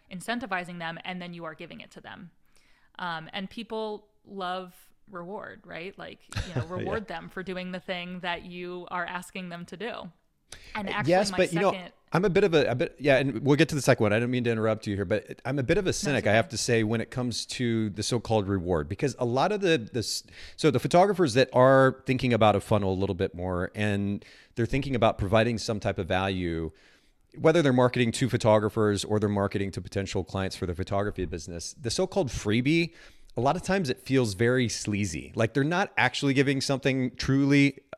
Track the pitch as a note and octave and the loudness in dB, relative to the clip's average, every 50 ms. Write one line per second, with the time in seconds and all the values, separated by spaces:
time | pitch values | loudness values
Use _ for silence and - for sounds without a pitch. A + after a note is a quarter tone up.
0 | _ - F#3 F3+ E3+ - A#3 A#3+ C4+ G#3 F#3+ F3+ F3+ E3+ F3 F3 E3 E3 E3 E3 | _ -16 -16 -12 -8 -8 -6 -6 -6 -6 -6 -6 -6 -8 -10 -10 -10 -10 -10 -10
1 | - F#3 F#3 F3+ F3 F3 F3 E3+ E3 D#3 D#3 - F3+ D#3+ E3+ D#3+ - - - - | -10 -10 -10 -10 -12 -12 -12 -12 -12 -12 -12 -14 -16 -16 -16 -18 -20 -20 -20 -20
2 | - - - G#3+ G3 E3+ _ _ _ _ _ _ _ _ _ _ _ _ _ - | -20 -18 -18 -18 -18 -20 _ _ _ _ _ _ _ _ _ _ _ _ _ -10
3 | F3+ F3 E3 D#3+ D#3+ E3 - G3+ F#3+ F#3+ - A3+ A3+ - A3+ A3 A3 G#3+ G#3+ G#3 | -8 -8 -8 -8 -10 -10 -10 -10 -10 -10 -10 -14 -12 -10 -8 -8 -6 -8 -8 -10
4 | - _ _ _ _ - G3+ G3 F#3 F3+ F3+ F#3 F#3 F3+ F3 - _ _ _ _ | -14 _ _ _ _ -16 -12 -8 -6 -6 -6 -8 -8 -12 -16 -20 _ _ _ _
5 | _ - G#3 F3 F3 F3 G3+ G#3 - - - A3 - F3+ E3+ E3 E3+ G3 - - | _ -16 -14 -12 -12 -12 -12 -12 -12 -14 -16 -18 -18 -14 -14 -12 -12 -12 -14 -14
6 | - - - - _ _ - - - F#3 F3 C3 - E3 F3+ - - - - A3+ | -16 -16 -16 -20 _ _ -8 -8 -8 -6 -6 -6 -6 -6 -6 -8 -6 -6 -6 -6
7 | G#3 - F3+ E3 E3 E3+ - F#3 F#3 F#3+ F#3 F3+ F3+ F3+ F3+ F3+ - - F#3 F3 | -6 -8 -10 -12 -12 -12 -12 -10 -10 -8 -8 -8 -8 -8 -10 -10 -8 -8 -8 -8
8 | F3 F3+ F3+ F3+ F3 F3 F3 E3+ - F3+ F3 F3+ F3+ F3 F3+ F3+ F3 - - F3 | -8 -10 -10 -8 -6 -6 -6 -6 -8 -12 -12 -12 -10 -10 -10 -12 -10 -8 -6 -6
9 | E3+ E3+ F3+ F3+ F3+ - - F#3+ F#3 F3 F3 E3+ F3+ - G3 E3+ G3+ A#3 G#3 - | -6 -6 -6 -8 -10 -12 -12 -12 -12 -10 -12 -12 -14 -14 -12 -10 -10 -8 -8 -10
10 | - F3 - _ _ _ _ _ _ _ - - - - - G#3+ G3+ - - G#3 | -12 -14 -16 _ _ _ _ _ _ _ -20 -20 -16 -12 -10 -8 -6 -4 -2 0
11 | D#3+ D3+ E3+ F#3 G#3 G3+ F#3+ F3+ F3+ - E3+ E3 G3+ F#3+ G3+ F#3 F3+ - - _ | 2 4 4 4 4 2 2 2 2 2 2 2 2 2 0 0 -6 -14 -18 _
12 | _ _ - D#3+ F#3+ G#3 D#3+ G3 G3+ F#3+ E3 D3+ B2 - A#2+ B2+ E3+ - - - | _ _ 0 2 2 2 4 4 4 4 4 4 4 2 2 0 -2 -4 -4 0
13 | B2+ C#3+ C3+ B2 C3+ C#3 C3 A2 D3 C3+ D3 C#3 D#3+ - E3 C#3+ - - B2+ - | 4 4 4 6 4 2 -2 0 2 4 6 6 4 4 2 2 4 4 4 4
14 | A#2 G#2 G2+ A2+ A#2+ A#2+ B2+ B2 A#2+ A#2 A#2 A2 G#2+ A2 A2 G#2+ - G#2+ G2+ G2 | 4 4 4 2 2 0 0 0 0 0 0 2 0 0 0 0 -2 -4 -4 -2
15 | G2+ F2+ G#2+ G2+ - - - - - B2 C3+ C#3+ C3 A#2 D#3+ G#3 F#3+ F3 A2+ - | -2 0 -2 -2 -2 -6 -12 -10 -6 -4 -4 -2 0 0 0 2 2 0 -2 -2
16 | - D3 C#3+ A2+ - A2 G#2 A2+ A2 - A2+ G#2 - - A#2+ A2+ A2 G#2+ A#2 A#2 | -2 0 0 2 2 4 4 4 4 2 -2 -4 0 2 2 2 2 2 0 -2
17 | A2 - - C3 B2 B2 G#2+ - - - - - B2+ A#2 A2+ A2+ A2 G#2+ F2 G#2 | -4 -4 -6 -4 -4 -4 -4 -6 -8 -8 -6 -2 -2 0 0 0 0 -2 -4 -4
18 | G#2 - B2+ A#2 - - A2+ A2 G2+ F#2 G2+ G2 E2 F2 F2+ D#2+ C#2+ C#2+ G2 - | -4 -2 -2 -2 0 0 0 2 2 2 0 0 0 0 0 0 -2 -4 -4 -4
19 | D3+ C3+ A2 - B2+ A#2+ A#2+ C3 D3+ F#3 G#3 G3+ G3+ F3 E3 C#3+ A2 G2 - B2 | -4 -4 -2 -2 -4 -2 0 0 0 0 0 0 2 2 2 2 0 -4 -6 -4
20 | G2+ - - - - - - - - - - - - D#3 B2+ B2 - C#3 - F3 | -4 -4 -4 -6 -8 -12 -16 -18 -18 -16 -4 0 2 2 2 2 2 4 6 6
21 | F#3+ G3+ G#3 E3+ F3+ C3+ G#2 B2+ - - - B2 B2+ C3+ C3+ C3+ C3+ C3 B2 - | 6 6 4 2 2 4 4 4 4 4 6 6 8 8 8 8 6 6 4 0
22 | - - C3 B2 - B2+ A#2+ G#2+ A2 G#2+ G2+ G2+ - - A2 G#2 G2+ F#2+ F#2+ F#2 | -2 -4 -2 0 2 2 4 6 6 6 6 4 2 0 0 2 2 0 0 0
23 | G2 F#2+ F#2+ F2 G2 - - F2 F2+ F#2 F2+ F2 F2+ - - G#2 G#2 G#2 G2+ G2+ | 0 0 0 0 -2 -2 -4 -4 -4 -4 -2 -2 -4 -4 -4 -2 -2 0 0 0
24 | G2+ G2 G2+ - - - - - - _ _ B2 A#2 - C3+ C3+ C#3 C#3 C3+ A2+ | -2 -2 -4 -6 -8 -14 -20 -20 -20 _ _ -4 -2 0 -2 -2 -2 -2 0 2
25 | A2+ A2 - - G#2 F#2 G#2 A2 A2+ A#2+ A#2+ G2+ - - A2 G2+ - G2+ G2 - | 2 2 2 0 0 2 4 4 4 2 0 -2 -4 -4 -4 -4 -4 -4 -4 -4
26 | F#2 D#2+ F#2 F#2 F#2+ G2 F#2+ F#2 F2+ E2+ E2 E2 E2 D#2 - _ _ _ _ _ | -2 -2 0 0 0 0 -2 -2 -2 -2 -2 -4 -4 -6 -8 _ _ _ _ _
27 | _ _ _ _ _ _ - D3 C#3 D#3+ D#3 E3+ D#3 C#3 B2+ B2+ B2 B2 - B2+ | _ _ _ _ _ _ -6 0 2 4 4 4 4 4 4 4 4 4 4 2
28 | B2+ A2+ G#2+ - C3+ A2+ - G#2+ - A2+ G#2+ G#2+ G#2 G#2+ - A2+ G#2+ G#2 G2+ F#2+ | 0 0 0 0 0 0 0 2 4 6 6 6 4 2 0 2 2 2 2 0
29 | - - G#2+ G#2+ G#2 G2+ G2+ G2+ G2 G2+ - G2+ G2 G2 - F#2+ F2+ - - G2+ | 0 -2 0 0 2 2 2 0 0 0 -2 -2 -4 -4 -6 -8 -10 -6 -6 -4
30 | G2 F#2+ - G2+ F2 - - G2 G2 F#2+ - - G2+ F2 F2 E2+ F#2+ - G2+ G2 | -4 -4 -4 -6 -4 -4 -4 -4 -4 -4 -4 -4 -4 -4 -4 -4 -4 -2 -2 -2
31 | G#2 G#2 G#2 - F#2 D#2 F2 E2+ - - E2+ E2+ - - - - D#3 A#2 - - | -2 -2 -4 -4 -6 -6 -6 -8 -10 -10 -12 -10 -12 -12 -12 -8 -6 -4 -2 -2
32 | F#3+ F#3 - G3+ F3 B2 - - - G#2 G#2 A#2+ B2 C#3 D#3+ E3 E3+ E3 - - | -2 0 0 -2 -2 -2 -4 -4 -2 0 0 2 2 2 2 2 0 -2 -6 -14
33 | - - - - - - - - A#2 C#3 D3+ F3+ - - F#3+ G3+ F3+ B2+ - - | -20 -20 -20 -20 -20 -10 -6 -2 0 0 0 -2 -2 -2 0 0 0 -2 -4 -6
34 | - - C3 C3 B2 G#2+ G2 F2+ A#2 A#2+ B2+ C3 B2 G#2+ - - - A2 G#2 G2 | -4 0 2 2 2 2 0 2 2 2 4 2 2 0 -2 -4 -4 -2 -2 -2
35 | G#2 F#2 D#2+ C#2+ B1+ D#2 F2 G#2 A2+ A2+ - C#3 C#3 D3+ F3 F3+ G3+ - - - | -2 -2 -4 -6 -10 -6 -2 0 0 0 2 0 0 0 0 -2 -2 -2 0 2
36 | A#2 B2 - - - C#3 C3+ C3+ C3+ C3+ C#3 C3+ - - C#3 B2+ - C#3 C3 C3 | 2 2 0 0 0 2 4 4 4 2 0 0 -2 -2 -2 0 0 0 0 0
37 | B2+ B2 - - - - C3+ C3+ C#3 C#3 C#3+ C#3+ C#3 C#3 - - - _ - | 0 -2 -4 -4 -2 0 2 4 4 4 6 6 6 4 2 -2 -12 _ -18